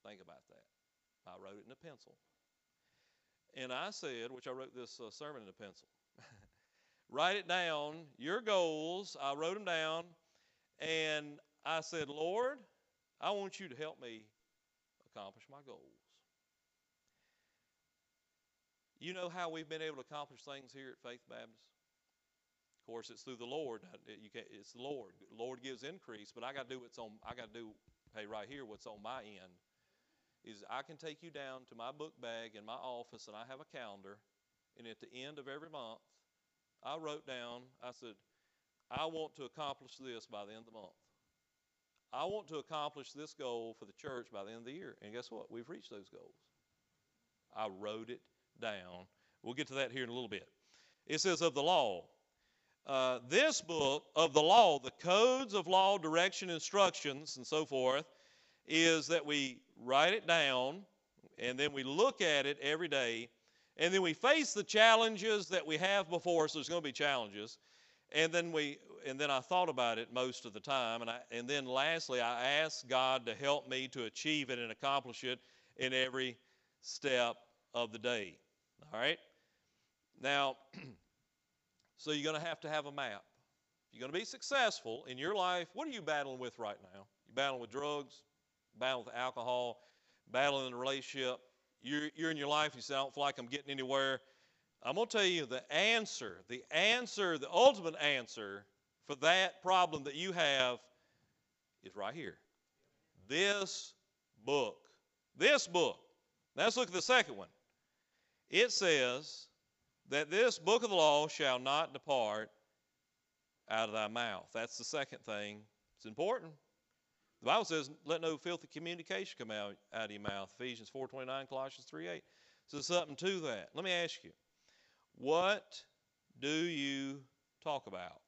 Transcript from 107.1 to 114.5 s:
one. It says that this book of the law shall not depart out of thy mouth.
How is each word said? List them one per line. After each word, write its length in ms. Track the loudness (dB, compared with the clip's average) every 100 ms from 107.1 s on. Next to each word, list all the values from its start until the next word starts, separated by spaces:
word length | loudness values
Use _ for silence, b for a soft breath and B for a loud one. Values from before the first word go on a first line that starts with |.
| 6 4
one. 140 | -6 -12 _ _ _ _ _ _ _ _ _ _
It 220 | 4 4
says 760 | 4 6 6 6 2 -6 -16 -18 _ _ _ _ _ -2
that 200 | -2 2
this 300 | 4 4 4
book 240 | 4 4
of 60 | 4
the 60 |
law 320 | 6 8 8 2
shall 320 | 0 2 2
not 340 | 2 0 0
depart 580 | -6 0 2 2 0 -4 _ _ _ _ _ _ _ _ _ _ _ -4
out 200 | 0 0
of 40 |
thy 140 | 0 -2
mouth. 400 | -2 -4 -6 -8